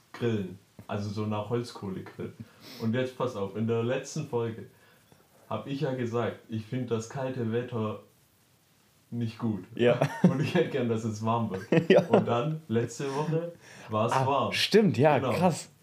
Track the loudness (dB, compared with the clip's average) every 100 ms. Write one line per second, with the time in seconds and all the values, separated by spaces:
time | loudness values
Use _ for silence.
0 | _ -4 -2 -2 -4 -10 _ -18 -8 -6
1 | -4 -4 -4 -4 -2 -4 -4 -8 -10 -10
2 | -12 -12 -12 -12 -20 -20 -20 -6 -2 0
3 | -2 -2 -4 -4 -6 -2 0 0 0 -2
4 | -4 -8 -4 -4 -4 -6 -14 _ _ _
5 | _ _ _ _ -8 -8 -6 -4 -4 -2
6 | -2 -2 -2 -4 -8 -8 -6 -6 -2 -4
7 | -4 -6 -6 -4 -2 -2 -4 -4 -4 -6
8 | -12 _ _ _ _ _ _ _ _ _
9 | _ -6 -4 -2 -2 -2 -4 2 4 4
10 | 2 4 4 4 2 2 2 0 0 0
11 | -2 -4 0 0 0 -6 0 2 6 6
12 | 6 4 4 0 -2 -4 -2 -2 -2 -4
13 | -4 -2 -2 -2 -4 -10 -18 -20 -4 0
14 | 2 2 2 2 0 0 4 6 6 6
15 | 6 6 2 2 2 2 -6 _